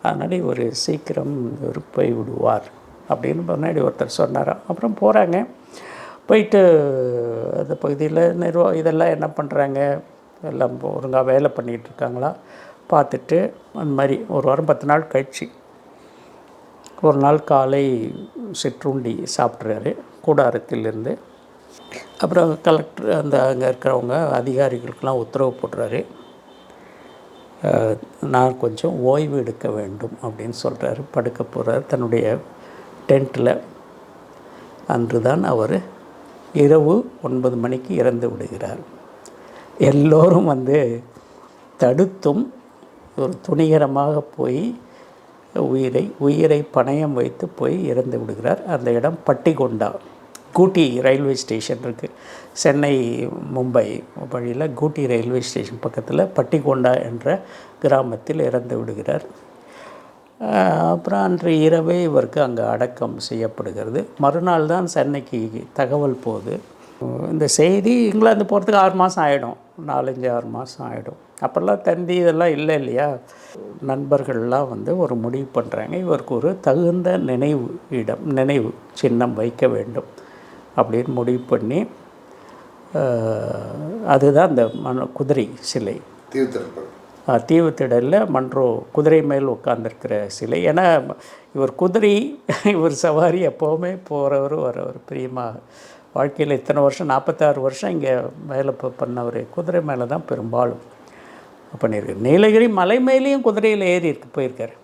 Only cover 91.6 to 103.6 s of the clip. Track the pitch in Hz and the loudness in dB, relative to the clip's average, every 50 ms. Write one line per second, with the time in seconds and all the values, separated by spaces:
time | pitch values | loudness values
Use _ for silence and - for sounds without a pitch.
91.6 | 135 131 131 - 180 185 180 220 208 208 202 208 254 285 - - - - 156 - | -2 -2 0 0 0 2 2 4 4 4 4 4 0 -2 -8 -10 -6 -6 -6 0
92.6 | - 202 208 165 160 165 143 131 - 165 151 156 170 170 156 185 180 147 - - | 0 2 2 4 2 2 2 2 0 2 4 4 4 4 2 2 0 0 0 -2
93.6 | 165 151 160 160 180 180 190 185 185 - 147 143 139 139 143 139 139 139 151 160 | -2 -2 0 -2 -2 -6 -6 -8 -10 -8 -4 -2 0 0 0 0 0 -2 -2 -2
94.6 | 147 123 - - - - - 143 - - 143 135 127 127 127 127 120 113 113 - | -4 -4 -4 -6 -8 -8 -10 -14 -14 -10 -8 -8 -8 -8 -8 -8 -8 -8 -10 -12
95.6 | - _ - - - - - - - _ _ - 135 143 139 - 151 147 143 127 | -18 _ -20 -20 -20 -20 -20 -20 -20 _ _ -2 -2 -2 0 -2 0 0 0 -2
96.6 | - - 147 147 139 139 135 - 185 143 131 135 - - 160 - 156 147 139 139 | 0 0 2 4 4 2 2 0 -2 0 0 0 0 -2 0 2 2 2 2 2
97.6 | 131 135 131 - 202 202 180 156 139 131 131 123 127 131 - - - 147 135 131 | -2 -2 -4 -2 -4 -4 -2 -2 0 0 0 0 -2 -6 -10 -12 -12 -6 -4 -2
98.6 | 139 135 131 - - 123 - - - 123 123 123 120 117 117 117 117 - - 175 | -2 -2 -4 -4 -8 -8 -6 -6 -6 -4 -4 -4 -4 -4 -4 -6 -8 -6 -8 -6
99.6 | 170 170 175 175 160 147 135 123 123 120 143 175 - - 139 127 113 113 117 120 | -4 -2 -2 -2 -2 -2 -4 -4 -2 -4 -4 -6 -4 -6 -6 -6 -6 -4 0 0
100.6 | 123 120 120 - - - - - - - - - - - - - - - - - | 0 0 -2 -8 -14 -20 -20 -20 -20 -20 -20 -20 -20 -20 -20 -20 -20 -20 -20 -20
101.6 | - - - - - 113 110 104 101 - 95 95 113 127 151 185 214 214 214 220 | -20 -18 -6 -2 -2 0 0 -2 -4 -6 -6 -2 2 4 6 6 6 6 6 6
102.6 | 240 233 214 185 175 185 226 262 254 262 262 262 262 277 277 277 240 233 208 220 | 4 4 4 2 2 2 2 2 4 4 2 2 2 2 0 2 2 0 0 2